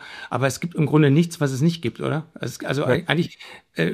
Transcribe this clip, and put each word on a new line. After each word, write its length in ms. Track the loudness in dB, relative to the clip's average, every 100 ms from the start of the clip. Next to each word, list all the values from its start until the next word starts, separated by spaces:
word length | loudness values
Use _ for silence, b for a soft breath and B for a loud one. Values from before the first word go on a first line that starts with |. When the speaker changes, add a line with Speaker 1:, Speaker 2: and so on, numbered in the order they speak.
| B B B
Speaker 1:
Aber 180 | -2 -2
es 120 | -2
gibt 160 | -6 -2
im 100 | 2
Grunde 260 | 4 6
nichts, 280 | 6 2 0
was 120 | -4
es 100 | 0
nicht 200 | 0 0
gibt, 180 | -4 -6
oder? 260 | -4 -4 -6 -10
Es, 240 | -10 -8
also 180 | -6 -2
Speaker 2:
Ja. 60 | 0
Speaker 1:
eig-, 200 | 0 0
eigentlich, 300 | 0 -2 -6 B B B -4
äh, 180 | -2